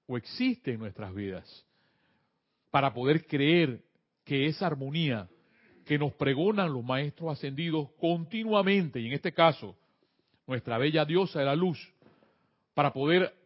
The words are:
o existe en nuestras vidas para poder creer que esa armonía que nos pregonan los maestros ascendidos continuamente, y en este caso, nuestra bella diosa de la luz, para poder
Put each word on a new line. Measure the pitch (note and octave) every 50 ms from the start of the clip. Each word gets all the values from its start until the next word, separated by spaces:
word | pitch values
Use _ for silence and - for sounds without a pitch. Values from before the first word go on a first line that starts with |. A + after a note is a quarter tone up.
| _
o | - B2+
existe | A#2+ - - - - B3 C4 A#3+ - - C#3+ A#2+
en | A2
nuestras | A2 G#2 F#2+ - G#2+ F#2+ F#2
vidas | G2+ G2+ G2 F#2 F2 - - - - _ _ _ _ _ _ _ _ _ _ _ _ _ _ _ _ _ _ _ _ _ _
para | - C#3+ C3+ C3+ G#2
poder | A#2+ B2 C3+ D#3 D#3+ -
creer | - - C#3 C#3 D3 E3 F3 E3+ C#3 A#2+ A2 - _ _ _ _ _ _ _ _
que | - C#3+ C3+ C3+ D3+
esa | D3+ - G3 F3
armonía | D3+ C3+ C3+ C3+ C#3+ E3 E3 D3 B2 A2 F#2+ F2+ _ _ _ _ _ _ _ _ _ - _
que | - D3 D3
nos | D3 C#3+ -
pregonan | - D3 C3+ C#3 B2+ E3 G3+ A3 G3+ F#3+ E3
los | C#3 B2+ A#2
maestros | B2 B2+ C3 C#3+ D3 - - E3 E3
ascendidos | D3 - - C#3 C#3 C3+ E3+ E3+ D#3+ D#3 D3 C#3 _ _
continuamente, | - E3 F3 E3+ E3 E3 - A3 A3+ A3 G#3+ G3+ G3 F#3+ G3 G3+ F3+ D3 A2 B2+
y | A2+ A#2
en | C3+
este | C#3+ - F#3 D3+
caso, | - E3 E3 C#3+ - A#2 G2+ F2+ _ _ _ _ _ _ _ _ _ _ _ _ _ _ -
nuestra | C3 A#2+ - - A#2 A2+
bella | C3 D3+ D3+ D#3 D3+
diosa | D3 D#3+ F3+ G3 F3 - D#3
de | C#3
la | C#3 C#3
luz, | D#3+ F3+ F#3 D#3 - - - _ _ _ - _ _ _ _ _ _ _ _ _ _ _ _ _
para | - C#3+ C#3+ -
poder | C3+ C3+ D3 E3+ F#3 F#3 - - _ _